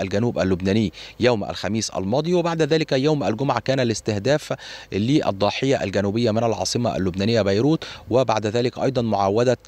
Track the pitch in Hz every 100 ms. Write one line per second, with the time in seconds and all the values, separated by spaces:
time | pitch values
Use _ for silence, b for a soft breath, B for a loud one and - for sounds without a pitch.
0 | 98 98 117 104 92 92 95 101 104 B
1 | B - 117 117 98 - 92 110 104 -
2 | 95 123 156 180 170 165 151 160 156 139
3 | 139 151 98 113 139 120 - 135 123 107
4 | - 104 101 147 - 131 B B B 95
5 | 110 151 - 101 104 - 135 131 98 98
6 | 101 107 117 107 117 107 92 120 117 71
7 | 95 90 98 117 98 98 135 160 B B
8 | - 113 123 110 104 110 120 - 123 131
9 | 117 98 98 104 123 120